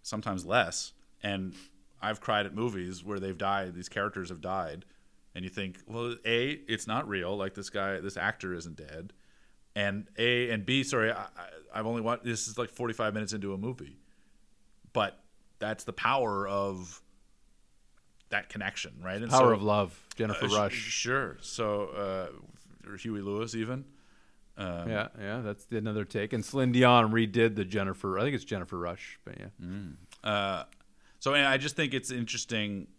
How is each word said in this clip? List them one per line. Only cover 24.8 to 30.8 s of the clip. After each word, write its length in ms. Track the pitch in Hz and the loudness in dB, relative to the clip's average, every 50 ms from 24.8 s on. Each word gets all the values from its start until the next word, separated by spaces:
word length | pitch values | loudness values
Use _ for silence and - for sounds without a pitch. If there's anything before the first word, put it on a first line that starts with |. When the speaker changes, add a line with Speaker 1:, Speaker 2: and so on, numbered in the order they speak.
| 87 110 | -4 -2
Speaker 2:
Yeah, 180 | 110 104 110 - - | 0 -2 -2 -2 -6
yeah, 220 | - 101 101 107 127 | -8 -6 -6 -4 -4
that's 220 | 120 104 104 - - | -4 -6 -6 -6 -8
the, 120 | - 120 | -4 -4
another 260 | 110 104 110 107 107 101 | -2 -2 0 -2 -2 -4
take. 280 | - - 110 101 110 - | -2 -2 -2 -2 0 -2
And 100 | 113 104 | -4 -4
Celine 280 | - - 139 131 123 120 | -2 0 2 2 4 6
Dion 380 | 123 127 123 123 120 113 107 110 | 8 10 10 10 10 8 8 6
redid 420 | 113 113 107 95 117 113 117 107 | 4 4 4 6 6 6 6 6
the 80 | 107 98 | 2 -2
Jennifer, 540 | 90 98 104 98 95 92 95 - 101 95 95 | 0 0 0 0 0 -2 -2 -2 -2 0 2
I 40 | 113 | 2
think 120 | 143 143 | 0 0
it's 80 | 120 - | -2 -4
Jennifer 340 | - 110 95 87 - 92 | -4 -4 -4 -4 -6 -6
Rush, 400 | 90 87 87 87 - - - - - - | -4 -4 -4 -4 -6 -12 -16 -18 -16 -16
but 160 | - - - | -14 -14 -12
yeah. 60 | - 104 - - - | -14 -14 -14 -12 -10
Speaker 1:
Mm. 320 | 87 92 101 101 82 73 90 90 - - - - | -10 -8 -8 -10 -10 -12 -14 -18 -20 -20 -6 -2
Uh, 400 | 107 107 104 98 98 95 82 65 - - - | 0 2 2 2 2 0 -2 -4 -8 -14 -20